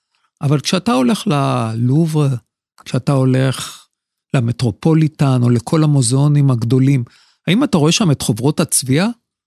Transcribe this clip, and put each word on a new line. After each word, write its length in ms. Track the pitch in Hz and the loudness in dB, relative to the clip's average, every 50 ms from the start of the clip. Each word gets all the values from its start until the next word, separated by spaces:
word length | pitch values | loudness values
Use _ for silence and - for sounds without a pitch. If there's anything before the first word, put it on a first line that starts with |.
| _ _ _ _ _ _ _ - | _ _ _ _ _ _ _ -6
אבל 180 | - 135 151 139 | -2 0 0 0
כשאתה 340 | - - - 185 - 233 247 | 0 -2 -2 -2 0 0 0
הולך 340 | 254 254 240 220 - - 208 | 0 0 0 0 -2 -2 -2
ללובר, 1000 | 147 139 139 135 131 123 117 110 113 113 120 123 135 156 170 156 156 151 147 135 131 117 - _ _ _ _ _ _ - - | -2 0 0 0 -2 -2 -2 -4 -4 -2 0 0 2 2 0 0 0 0 0 0 -2 -4 -8 _ _ _ _ _ _ -20 -10
כשאתה 260 | - - 131 - - | -6 -6 -4 -2 0
הולך 760 | 143 135 131 131 127 131 131 131 123 - - - - - - _ _ _ _ _ _ _ _ _ - | 0 2 2 2 2 2 0 0 -2 -4 -8 -14 -16 -18 -20 _ _ _ _ _ _ _ _ _ -2
למטרופוליטן, 1080 | 139 117 117 120 - 135 113 98 - - 160 156 160 156 147 - - 147 135 131 127 120 | -2 0 -2 -2 -2 -2 -2 -2 -2 0 2 2 2 2 0 0 -2 0 0 2 2 2
או 60 | 123 | 2
לכל 340 | 120 117 - - 170 160 156 | 0 0 0 -2 0 0 2
המוזיאונים 680 | 151 147 139 123 113 131 135 143 147 147 147 139 139 | 2 2 2 0 0 0 2 2 2 2 2 2 2
הגדולים, 520 | 123 113 113 117 135 131 131 135 139 127 120 - _ _ _ _ _ _ _ - | 0 0 0 0 0 2 2 2 2 0 -2 -6 _ _ _ _ _ _ _ -2
האם 160 | 175 240 294 | 0 0 0
אתה 140 | - - 165 | 0 0 2
רואה 140 | 143 160 | 2 2
שם 200 | 170 - 226 160 | 2 2 0 0
את 100 | 135 - | 0 0
חוברות 380 | - - 113 110 117 147 156 - | -2 -4 -4 -2 -2 -2 -2 -2
הצביעה? 480 | 131 - - - - 120 131 156 190 233 240 - _ _ _ _ _ | -2 -2 -4 -4 -2 -2 0 0 0 -2 -4 -8 _ _ _ _ _